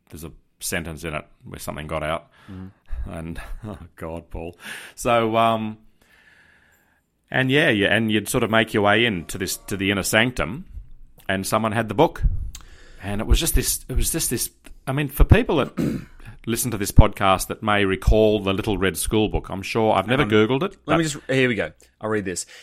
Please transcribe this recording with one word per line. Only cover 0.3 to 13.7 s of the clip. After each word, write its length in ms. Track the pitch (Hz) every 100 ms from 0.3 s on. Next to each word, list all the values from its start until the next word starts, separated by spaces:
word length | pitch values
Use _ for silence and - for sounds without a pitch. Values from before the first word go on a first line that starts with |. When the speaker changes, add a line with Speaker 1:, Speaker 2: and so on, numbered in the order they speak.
| - _ -
Speaker 1:
sentence 440 | - 90 82 76
in 100 | 80
it 100 | 76 - _
where 140 | - -
something 280 | - 82 78
got 160 | 80
out. 260 | 78 80 - _ -
Speaker 2:
Mm-hmm. 600 | 95 92 _ - - 95
Speaker 1:
And, 300 | 87 82 85 -
<laughs> 120 | -
oh 140 | 107 98 87 -
God, 340 | 85 82 82
Paul. 260 | 82 85 - - - -
So, 420 | - 123 117 113 113
um, 420 | 113 113 110 107 - _ _ _ _ _ _ _ _ _ _ _ _ _ -
and 200 | 127 131
yeah, 200 | 139 165
yeah, 180 | 107 98
and 160 | 104 113
you'd 180 | 107 104
sort 160 | 131
of 60 | 110
make 220 | 110 113
your 80 | 113
way 200 | 101 104
in 200 | 117 90 76
to 120 | 95
this, 180 | 90 - -
to 80 | 98
the 140 | 98
inner 120 | 101
sanctum, 640 | - 110 123 127 73 135 - - - - - - -
and 180 | 95 95
someone 260 | 110 110
had 160 | 107 110
the 60 |
book. 280 | 104 165 - - - - - - - - -
And 180 | 98 104
it 60 | 110
was 120 | -
just 140 | 160
this, 300 | - 110